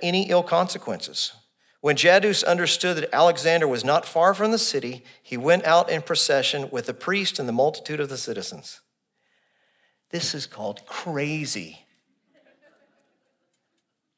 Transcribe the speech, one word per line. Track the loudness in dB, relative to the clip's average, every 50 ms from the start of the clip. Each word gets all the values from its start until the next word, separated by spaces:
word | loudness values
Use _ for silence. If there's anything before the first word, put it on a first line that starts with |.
any | -2 0 0 0 0 2
ill | 2 2
consequences. | 2 2 0 0 0 0 -4 -8 -8 -8 -8 -8 -8 -8 -6 -6 -6 -6 -8 -12 _ _ _ _ _ _ _ _
When | 0 0 2
Jaddus | 4 6 6 6 6 6 4 2 2
understood | 2 2 2 2 2 0 0 0 0 -2 -2
that | -2 -2 0 4
Alexander | 4 6 6 4 4 2 2 2 2 2 2
was | 0 0 0
not | 2 2 0 0
far | 0 0 2 4 4
from | 4 2 0 0
the | 0 0
city, | 0 0 -2 -2 -4 -6 -10 -12 -16 -20 -20 _
he | _ -10 -8
went | -2 2 2 4 4 4
out | 4 4 4 4 2
in | -2 -4
procession | -2 -2 -2 0 2 2 2 2 2 0 -2 -4 -6 -6
with | -6 -6 -6
the | -6 -8
priest | -6 -4 -2 -2 -2 -2 -4 -4 -4
and | -4
the | -2
multitude | 0 2 2 2 0 -4 -8 -8 -6 -6
of | -6 -6
the | -6
citizens. | -8 -8 -8 -8 -8 -8 -10 -12 -14 -16 -18 -20 -20 _ _ _ _ _ _ _ _ _ _ _ _ _ _ _ _ _ _ _ _ _ _ _ _ _ _
This | -8 -6 -4 -4 -6
is | -6 -10
called | -12 -10 -8 -8 -8 -8 -10 -14
crazy. | -14 -12 -10 -8 -6 -4 -4 -2 -4 -4 -4 -4 -6 -6 -6 -8 -12 -16 -20 _ _ _ _ _ _ _ _ _ _ _ _ _ _ _ _ _ _ _ _ _ _ _ _ _ _ _ _ _ _ _ _ _ _ _ _ _ _ _ _ _ _ _ _ _ _ _